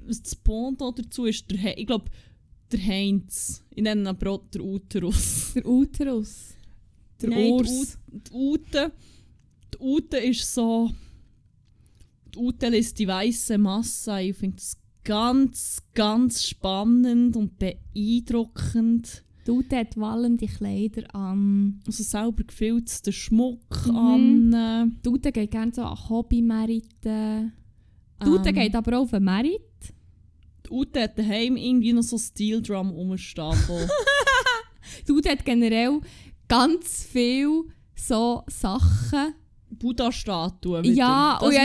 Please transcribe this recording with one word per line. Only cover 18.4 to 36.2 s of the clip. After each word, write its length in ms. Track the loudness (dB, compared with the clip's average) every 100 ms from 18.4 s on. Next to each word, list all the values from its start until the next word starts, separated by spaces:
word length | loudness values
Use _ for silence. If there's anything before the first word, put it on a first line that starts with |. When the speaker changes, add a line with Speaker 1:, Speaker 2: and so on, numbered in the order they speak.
| -2 -4 -2 0 2 2 -2 -14 _ _ -2
Speaker 2:
Die 40 |
Ute 260 | -2 0 -2
hat 200 | -4 -6
wallende 480 | -4 -2 2 0 0
Kleider 680 | -6 -4 -2 -4 -6 -10
an. 640 | -8 -2 0 2 4 2 -2 -6
Speaker 1:
Also 160 | -6
selber 420 | -4 -2 -2 -2
gefilzten 680 | -4 -2 0 0 -2 -6 -4
Schmuck 760 | -4 2 2 2 -2 -8 -4 0
Speaker 2:
Mhm. 100 | 4
Speaker 1:
an. 1040 | 6 6 8 8 6 4 2 0 0 0
Speaker 2:
Die 40 | -2
Ute 240 | -2 -2
geht 180 | -2 -2
gerne 220 | -2 -4
so 80 | -4
an 260 | -6 -8 -4
Hobbymärkte. 1400 | -2 0 2 2 2 0 -4 -6 -10 -6 -4 -4 -4 -6 -8 -20 -20 _ _ _ -2
Die 40 | 4
Ute 200 | 4 4
Speaker 1:
Ähm. 60 |
Speaker 2:
geht 200 | 2 2
aber 240 | 0 0 0
auch 40 |
auf 80 | 2
den 140 | 2
Märit. 360 | 2 2 0 -2 -8 -20 -20 -20 -20 -20 _ _ -20 -20 -8
Speaker 1:
Die 40 |
Ute 320 | -4 -2 -2
hat 160 | -2 -2
daheim 380 | -2 0 0 0
irgendwie 340 | 2 2 4
noch 100 | 2
so 140 | 2 -2
Steel 460 | -6 -4 -2 -2
Drum 260 | -2 -4 -4
rumstehen, 640 | -4 -4 -6 -8 -8 -2 0 0
wo 100 | -2
Speaker 2:
<laughs> 1300 | -2 0 2 2 4 2 2 -2 -4 -18 -20 -6 0
Die 60 |
Ute 180 | 2 2
hat 140 | 0
generell 560 | 0 2 4 2 2 0 -4 -16